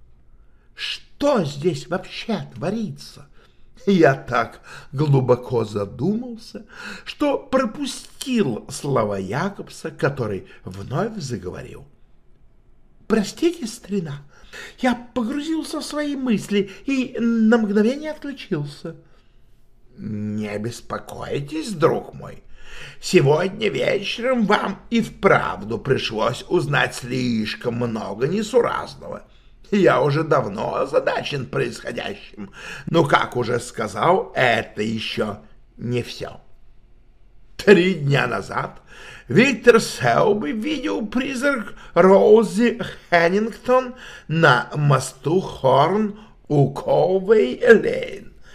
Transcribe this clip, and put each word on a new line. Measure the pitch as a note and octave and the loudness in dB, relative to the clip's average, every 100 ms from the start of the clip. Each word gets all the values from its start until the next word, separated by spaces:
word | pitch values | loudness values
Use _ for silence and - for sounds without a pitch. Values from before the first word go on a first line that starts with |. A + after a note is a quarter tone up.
| - - _ - - - _ | -20 -20 _ -20 -20 -20 _
Что | - - - - - C#4+ B3 | -12 -10 -10 -14 -2 2 2
здесь | D3 - F3 D3+ - | 0 -2 -2 -2 -4
вообще | F#3 - - - G3 C#3+ | -6 -6 -10 -6 -6 -6
творится? | G#2+ D3+ A3+ G3 C#3+ - - - - - _ - - - | -8 -6 -4 -6 -10 -18 -20 -20 -20 -20 _ -20 -4 2
Я | F#3+ D3 | 6 6
так | C3+ - A#2+ A2+ - - - - | 4 0 -2 -2 -8 -20 -20 -8
глубоко | C3 D3+ C3+ B2 A#2+ - A#2+ | -2 2 4 4 2 0 -2
задумался, | G#2+ G#2 G2 F2+ D#3+ G#3+ B3+ A3+ - - - - - - | -2 -4 -6 -4 -4 -4 -6 -14 -16 -18 -18 -18 -16 -14
что | - - D4 - | -16 -4 -2 -2
пропустил | - C4 A#3+ D4 C#4 - - - C4+ A#3+ D3 D#3 - | 0 0 0 -4 -8 -10 -16 -12 -2 0 0 -2 -8
слова | - C#3+ C3 G#2+ G2 | -8 -2 0 0 -2
Якобса, | F#2 B2 F#3+ G3 - - D#3+ | -4 -4 -4 -6 -14 -12 -12
который | D3 D3+ C#3+ G#2+ F#2+ - - | -2 -2 -2 -4 -6 -10 -16
вновь | F#2 F#2+ - G#2+ A3+ A3 | -16 -14 -6 -4 -4 -6
заговорил. | C3 A2 F2+ E2+ - - - _ - - - _ - _ _ - _ _ - | -8 -8 -8 -12 -14 -18 -20 _ -20 -20 -20 _ -20 _ _ -20 _ _ -2
"Простите, | A3+ G3 - E4 E4+ A3+ | 0 0 -2 -2 -2 -8
старина, | - - G3+ D#3 C#3+ - - - - - - | -12 -8 -6 -6 -10 -16 -20 -20 -18 -18 -4
я | B3+ | -2
погрузился | A#3 - C4 A3 D4 D#4 D#4+ - D4+ | -2 -4 -6 -4 -4 -4 -4 -4 -8
в | |
свои | - D4 D4 C#4+ | -6 -6 -4 -4
мысли | B3+ G3+ - G3+ G3 - | 0 0 0 0 0 -6
и | - C4+ B3 - | -4 -2 -2 -2
на | A#3 A#3 A3 A#3 | 0 4 6 6
мгновение | G#3 G#3 G#3+ C#4+ D#4 | 4 2 2 0 -6
отключился". | D4+ C#4+ C#4 - D#3+ C#3+ - E3 C#3+ _ - _ _ - - _ _ - - | -10 -12 -12 -6 -6 -6 -10 -14 -16 _ -20 _ _ -20 -20 _ _ -20 -14
Не | G#2+ G#2 G#2+ G#2+ G#2 G#2 | -10 -6 -6 -6 -6 -6
беспокойтесь, | A2+ - - A2 - B2 - C3 C#3+ D#4 C4 | -6 -10 -8 -10 -8 -14 -6 -6 -6 -8 -6
друг | E3 D3+ A2+ - | 0 0 0 -6
мой, | - - - - - - - - - | -14 -16 -16 -16 -16 -14 -14 -14 -12
сегодня | - F3+ C#3 D3+ F#3+ G#3 G#3 | 2 4 6 4 0 -2 -4
вечером | C#3 - G3+ G3 - A#3+ B3 | 0 0 0 -2 -4 -2 0
вам | G3 G3 F#3+ F#3+ - | 2 2 0 -8 -2
и | A#3 | -2
вправду | - - G3 C#3+ D#2 F#2 G#2 A2+ | -2 0 2 4 2 -6 -6 -4
пришлось | - A#2+ - A2 A2 B2 - | -2 -2 -2 -2 -2 -2 -2
узнать | F3 C#3+ C3+ B2+ | -2 0 0 0
слишком | - A#2+ B2+ B2 A2+ G#2+ - A#2+ | -4 -6 -4 -2 -2 -2 -4 -6
много | A#2 A#2+ A2 G2 G#2 C3+ | -4 -4 -4 -8 -4 -2
несуразного. | G3+ G#3+ B3+ - - D#2+ - - - - - - - - | -2 0 2 2 -2 -8 -12 -14 -14 -16 -20 -20 -20 -2
Я | G3+ E3 B2 | 4 6 6
уже | C#3 D3 | 2 0
давно | D#3 D3 A2 G2+ - - | 2 0 0 -4 -4 -2
озадачен | - - - A#4+ - C#3+ A#2 | 0 0 0 -2 -4 -8 -6
происходящим, | C#3 A#2+ - B2 A#2+ - G2 - - G2 - - - - | -4 -4 -6 -10 -8 -10 -12 -16 -16 -16 -16 -16 -14 -2
но, | E3 | 0
как | C#3+ - A2+ B2 | 4 2 2 -4
уже | A#2 A#2+ | -2 -4
сказал, | - - G#2+ G2+ C#3+ F#3 - | -4 -8 -8 0 2 2 0
это | C3+ B2 A2 A2 - | 0 2 2 -2 -6
ещё | A2 A2+ - - G#2+ F#2+ - - - - | -6 -6 -6 -4 -4 -6 -16 -20 -20 -12
не | A#2 B2 | -6 -4
всё. | A2+ - - - - - - - - - - _ - - - - | -6 -10 -12 -14 -20 -20 -20 -20 -20 -20 -20 _ -20 -20 -20 0
Три | - F3 F3+ | 6 6 6
дня | E3+ C#3 C3+ B2 | 0 0 0 0
назад | G#2 F#2+ G2+ - - - - - - - | -4 -4 -6 -6 -10 -20 -20 -20 -16 0
Виктор | C#3+ C4+ A3+ A#3+ A3+ | 4 4 4 6 6
Селби | - - A#2 - A2+ - D4 | 2 -2 2 4 4 2 -2
видел | A3 D4 C#4+ D4 D4 G#3 | -4 -4 -4 -4 -4 -4
призрак | A#3+ C4+ B3+ C#4+ C4 - - - | -4 -4 -2 0 -2 -4 -14 0
Роузи | E3+ F#3 G3 G3+ A3 F#3+ F#3 A#3 A#3+ F3+ - - | 4 8 8 8 8 6 2 2 0 -6 -12 0
Хеннингтон | F3 E3+ G3 A3+ G#3 - B3+ B3 B3 - - - | 4 4 2 -2 -4 2 2 2 -8 -18 -16 -6
на | D#3+ D#3 B2 - | 4 6 6 2
мосту | B2 C#3+ C3 - - C#3 F#3 | 0 2 2 0 -6 -2 0
Хорн | - - C3 C3 D#3+ G#3 G#3+ G3+ - - - | -2 0 4 4 4 2 -2 -6 -18 -18 0
у | D3 C#3+ | 2 2
Коувей-Лейн. | C#3+ - D3 F3+ F#3+ F#3 A3 B3 - - G#3 - - - - - - - | 0 0 2 4 2 4 4 2 2 6 6 4 -4 -6 -12 -16 -20 -20